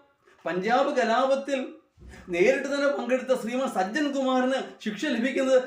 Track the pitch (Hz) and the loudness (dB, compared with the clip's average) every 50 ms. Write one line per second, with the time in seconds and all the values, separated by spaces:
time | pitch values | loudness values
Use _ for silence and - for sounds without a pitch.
0 | - _ _ _ _ _ _ _ _ 165 170 185 185 220 240 269 277 285 262 254 | -20 _ _ _ _ _ _ _ _ -4 -2 -2 0 2 4 4 4 2 2 2
1 | 226 220 226 247 269 269 269 262 - 285 277 262 254 - - - _ _ _ _ | 2 2 4 2 4 2 2 0 0 -2 -2 -2 -2 -6 -10 -16 _ _ _ _
2 | - - - - - - 175 175 185 240 269 277 269 269 277 277 285 285 - 247 | -20 -20 -20 -18 -10 -6 -4 0 2 2 2 2 0 -2 -2 0 0 0 0 -2
3 | 247 233 254 247 - 262 254 - 208 220 247 254 269 - - 196 185 202 220 311 | -2 -2 -2 -2 0 0 -2 -2 -2 -4 -4 -4 -4 -2 -2 -2 -2 -2 -2 -2
4 | 294 285 254 277 262 262 254 254 254 254 269 254 196 - - - - 220 208 - | -2 -2 -2 -2 0 0 2 2 2 2 0 -2 -4 -6 -12 -10 -8 -8 -6 -4
5 | 311 302 247 226 233 269 - - 269 262 262 254 254 | -4 -2 -2 0 0 0 0 0 2 4 4 4 4